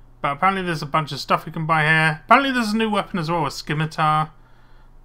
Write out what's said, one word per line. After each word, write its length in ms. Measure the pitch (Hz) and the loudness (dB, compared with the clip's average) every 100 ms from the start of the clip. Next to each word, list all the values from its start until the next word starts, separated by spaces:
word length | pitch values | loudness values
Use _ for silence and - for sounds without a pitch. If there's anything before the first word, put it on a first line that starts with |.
| - - | -20 -6
but 100 | 143 | -6
apparently 300 | 139 190 190 | 0 0 0
there's 180 | 180 160 | -2 -4
a 60 | 147 | -2
bunch 260 | 160 147 | -2 -2
of 80 | 139 | -6
stuff 240 | - 175 | -2 -2
we 80 | - | -2
can 140 | 165 160 | -8 -2
buy 160 | 160 | 2
here. 400 | 151 160 160 156 | 4 4 4 0
Apparently 280 | - 240 277 | 4 4 4
there's 200 | 254 214 | 0 0
a 40 | 220 | 0
new 100 | 220 | 0
weapon 300 | 202 - 185 | -2 -2 -4
as 120 | 156 | -2
well, 140 | 170 | -2
a 60 | 139 | -2
scimitar. 800 | - - 151 156 160 151 156 156 - - - - - - - | -6 -4 -4 -2 0 0 0 -2 -8 -20 -20 -20 -20 -20 -20